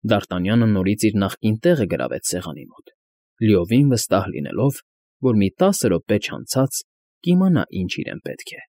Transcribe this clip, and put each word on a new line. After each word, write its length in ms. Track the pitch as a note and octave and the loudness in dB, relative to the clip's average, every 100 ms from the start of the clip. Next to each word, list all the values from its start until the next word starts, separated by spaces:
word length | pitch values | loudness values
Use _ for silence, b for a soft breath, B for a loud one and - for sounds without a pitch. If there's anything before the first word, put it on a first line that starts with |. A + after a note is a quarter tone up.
Դարտանյանը 640 | - G#2 - F2+ F2+ A#2 A2 | 0 -2 0 -4 0 2 4
նորից 360 | G2+ F#2+ G#2 | 2 0 0
իր 140 | G#2+ G2 | 0 0
նախկին 380 | F#2+ - A2 A2 | -2 -2 -2 0
տեղը 280 | E3+ E3 F#2+ | 2 2 0
գրավեց 460 | D#2+ B1 B1 - | -2 -4 -6 -6
սեղանի 320 | F2+ E2+ C#2+ - | -8 -8 -12 -16
մոտ, 200 | - - _ _ _ _ _ | -20 -20 _ _ _ _ _
լիովին 520 | A2 G2 E2+ A#2+ C#3+ | 2 4 4 4 4
վստահ 340 | A#2+ - G2 F#2+ | 2 0 -2 -2
լինելով, 520 | - D2 - C3 - _ _ _ _ | -8 -8 -2 -2 -2 _ _ _ _
որ 160 | C3 A2 | 0 2
մի 120 | G2 | 0
տասը 320 | _ F#3+ G3 A2+ | _ 0 2 0
րոպե 300 | E2+ - G#2 | 0 0 -2
չանցած 640 | - - - C3 C3+ - - _ _ _ | -2 -12 -6 -2 -2 -4 -14 _ _ _
կիմանա՝ 400 | E3+ F3+ F#3+ D#3 - | 0 2 4 2 0
ինչ 220 | - F2+ | -6 -6
իրեն 280 | - - - | -6 -8 -10
պետք 280 | - - - | -12 -14 -14
է։ 120 | - - | -18 -20